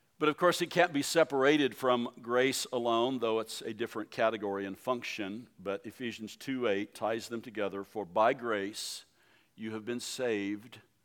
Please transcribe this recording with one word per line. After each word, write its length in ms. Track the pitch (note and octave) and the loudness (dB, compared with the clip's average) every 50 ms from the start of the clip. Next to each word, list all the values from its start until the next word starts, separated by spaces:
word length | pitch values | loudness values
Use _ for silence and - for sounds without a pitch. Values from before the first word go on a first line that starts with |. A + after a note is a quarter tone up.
| _ _ _ _ | _ _ _ _
But 100 | D#3 D3+ | 2 2
of 80 | D3 | 2
course, 240 | - F3+ F3 D#3+ - | 4 4 4 4 2
it 80 | F3+ D#3+ | -2 -2
can't 240 | - F3 F3 F3 D#3 | 4 4 4 4 4
be 80 | C#3+ | 0
separated 760 | D3 - - E3 D#3 - C#3+ C3+ C3 C#3+ D3+ D3+ C#3+ B2+ - | -2 2 4 4 4 4 4 4 6 6 6 6 4 2 0
from 360 | - C3 B2+ B2 A#2+ A#2+ - - - | 0 2 2 2 2 2 -2 -6 -10
grace 460 | A#2 A#2 A#2+ B2+ B2+ C3+ B2+ - - - - | -6 0 2 4 4 4 2 0 -4 -2 -4
alone, 460 | B2 A#2 A#2 A2+ A2+ A#2+ C3 C3+ B2 | -2 0 2 2 2 2 2 0 0
though 180 | A#2 A2+ A2 A2+ | 0 0 0 0
it's 240 | A2 - - - C3+ | -2 -4 -8 -10 -8
a 100 | - A2+ | -8 -6
different 380 | G2+ A2+ A2 - A2+ A2 - | -4 -6 -6 -4 -8 -8 -8
category 560 | - - A#2 A2+ A2+ G#2+ G#2 G2+ G2 G2 G2+ | -2 2 2 2 2 0 -4 -4 -2 -2 -4
and 100 | G2 F#2+ | -6 -8
function. 720 | - - B2+ B2+ A#2+ A#2 - - - G#2 F#2+ G#2 A2+ B2 - _ - | -8 -4 -4 -4 -4 -4 -8 -8 -6 -6 -6 -8 -10 -12 -16 _ -10
But 220 | F#2 G2 G2 G2+ - | -6 -6 -6 -6 -8
Ephesians 500 | A2 - - B2+ A#2 G#2+ A2 A2 G#2 - | -12 -12 -8 -8 -8 -8 -8 -12 -14 -14
two 320 | - - C#3 C3+ B2+ A#2+ A2 | -12 -8 -6 -4 0 2 2
eight 260 | G2 G2 G#2+ G#2+ - | 2 2 0 -4 -6
ties 340 | - A2+ G#2+ A2+ A#2 - - | -4 -2 -2 -2 -2 -4 -6
them 120 | A#2+ A#2 | -8 -8
together. 440 | A2 B2+ G#2 G#2+ G2+ G2 F#2 G2 G2 | -8 -8 -4 -2 -2 -2 -2 -6 -8
"For 200 | - - A2 G2+ | -8 -8 -8 -8
by 300 | E2+ F2 A2 A2 A#2+ C#3+ | -2 2 4 4 4 4
grace 720 | C3+ A#2+ A#2+ A2 G2+ G2 G2+ A2 - - - - - - _ _ _ _ _ _ _ _ _ _ | 2 -2 -2 -2 -2 -2 -4 -6 -8 -8 -8 -10 -12 -14 _ _ _ _ _ _ _ _ _ _
you 140 | - A2 A2 | -12 -10 -8
have 160 | A2 A2 G#2+ | -8 -8 -6
been 140 | A2 A#2+ B2 | -6 -6 -6
saved 800 | - - - - B2+ A#2+ A2 G2+ G2 G2 G#2 G#2 G#2+ - - - - _ _ _ _ | -6 -8 -6 -4 -2 0 0 0 0 -2 -2 -4 -6 -14 -20 -20 -20 _ _ _ _